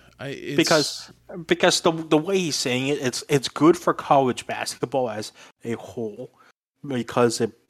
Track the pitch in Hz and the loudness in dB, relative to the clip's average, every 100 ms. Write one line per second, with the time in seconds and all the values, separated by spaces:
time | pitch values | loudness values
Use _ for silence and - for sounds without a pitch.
0 | _ - 139 139 - 143 - 160 139 - | _ -14 -12 -10 -4 0 4 4 2 -6
1 | - - - 190 160 170 180 165 180 165 | -14 -20 -16 -10 -2 2 4 4 2 0
2 | 160 156 160 196 175 131 131 123 135 147 | 2 0 2 -2 -2 -2 -2 -2 0 -2
3 | 131 - - 143 117 - 151 170 - - | -2 -6 -2 -2 -2 2 4 4 2 -2
4 | - 147 131 113 - 110 113 - 127 135 | 4 4 4 -2 -6 -8 -8 -6 -6 -4
5 | 123 107 110 - - _ 117 113 - - | -4 -6 -10 -14 -20 _ -10 -10 -10 -10
6 | 110 104 131 _ _ _ _ _ 143 127 | -10 -10 -18 _ _ _ _ _ -8 -6
7 | 113 - 120 113 113 - | -2 2 2 2 -4 -6